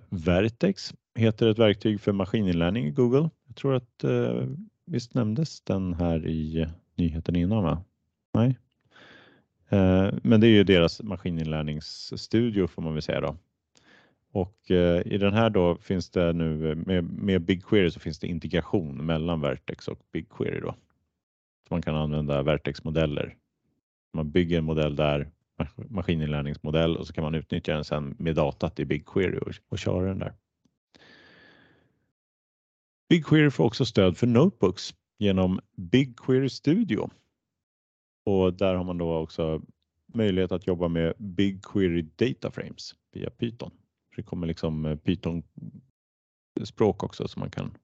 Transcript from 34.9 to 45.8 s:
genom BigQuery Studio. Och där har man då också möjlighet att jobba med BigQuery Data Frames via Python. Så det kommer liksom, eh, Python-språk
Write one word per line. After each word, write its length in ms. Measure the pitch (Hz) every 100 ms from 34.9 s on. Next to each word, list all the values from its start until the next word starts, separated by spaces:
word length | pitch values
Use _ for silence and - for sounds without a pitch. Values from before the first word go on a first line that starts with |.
| - _ -
genom 400 | 101 95 92 95 - -
BigQuery 760 | 87 123 135 117 - 131 135
Studio. 600 | - - 185 214 110 - - _ _ _ _ _ _ _ _ _ _ -
Och 280 | 95 92
där 220 | 92 98 90
har 80 |
man 140 | 90 87
då 200 | 85 82
också 440 | 80 - 80 78 - _ _ _ _
möjlighet 380 | 113 107 92 92
att 160 | 90 -
jobba 200 | 87 87
med 260 | 82 82 -
BigQuery 840 | 104 87 101 95 - 104 92 85
Data 500 | 80 - 110 - -
Frames 440 | - - - - - _
via 180 | - -
Python. 420 | - 117 117 - - _ _ _
Så 60 | -
det 80 |
kommer 240 | - 87 85
liksom, 380 | 82 82 78 78
eh, 100 | 76
Python-språk 2000 | - 87 85 85 - - - -